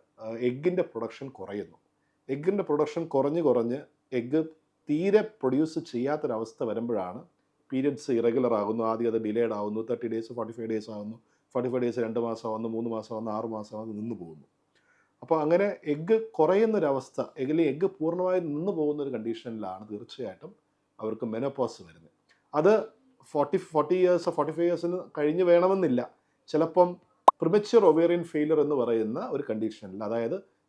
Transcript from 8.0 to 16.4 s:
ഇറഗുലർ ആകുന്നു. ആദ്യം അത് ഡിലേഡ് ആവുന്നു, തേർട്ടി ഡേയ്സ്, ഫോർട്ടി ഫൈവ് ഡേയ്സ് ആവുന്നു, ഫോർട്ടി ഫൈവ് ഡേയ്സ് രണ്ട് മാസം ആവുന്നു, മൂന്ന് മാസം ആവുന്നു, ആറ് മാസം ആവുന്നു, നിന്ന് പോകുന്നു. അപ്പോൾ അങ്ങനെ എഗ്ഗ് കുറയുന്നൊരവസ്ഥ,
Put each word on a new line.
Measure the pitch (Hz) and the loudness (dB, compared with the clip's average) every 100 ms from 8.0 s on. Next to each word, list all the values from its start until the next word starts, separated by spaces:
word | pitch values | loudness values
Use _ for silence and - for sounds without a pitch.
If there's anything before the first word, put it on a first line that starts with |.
| - | 0
ഇറഗുലർ | 117 117 120 123 | 2 2 2 2
ആകുന്നു. | 110 104 113 | 2 0 0
ആദ്യം | 113 113 117 | 0 0 0
അത് | 113 | 0
ഡിലേഡ് | 110 110 117 | 0 0 0
ആവുന്നു, | 107 104 107 | 0 -4 -4
തേർട്ടി | 113 120 117 | -4 -4 -4
ഡേയ്സ്, | 113 113 | -6 -6
ഫോർട്ടി | 120 110 | -8 -8
ഫൈവ് | 120 110 | -8 -6
ഡേയ്സ് | 110 107 | -4 -6
ആവുന്നു, | 107 104 113 _ _ _ | -12 -12 -14 _ _ _
ഫോർട്ടി | 127 123 | -4 -2
ഫൈവ് | 123 | 0
ഡേയ്സ് | 120 120 | -2 -2
രണ്ട് | 113 113 | -2 -2
മാസം | 117 113 117 | -4 -4 -6
ആവുന്നു, | 110 113 | -6 -4
മൂന്ന് | 113 117 | -4 -4
മാസം | 113 107 | -6 -8
ആവുന്നു, | 110 113 | -8 -6
ആറ് | 107 113 | -6 -6
മാസം | 110 104 107 | -8 -10 -12
ആവുന്നു, | 113 | -10
നിന്ന് | 107 110 | -8 -8
പോകുന്നു. | 107 85 78 69 _ _ _ _ _ _ _ | -8 -12 -18 -20 _ _ _ _ _ _ _
അപ്പോൾ | 127 160 | -2 0
അങ്ങനെ | 151 175 202 185 | 4 2 2 -2
എഗ്ഗ് | 160 147 170 220 | -4 -2 2 2
കുറയുന്നൊരവസ്ഥ, | 220 - | 2 2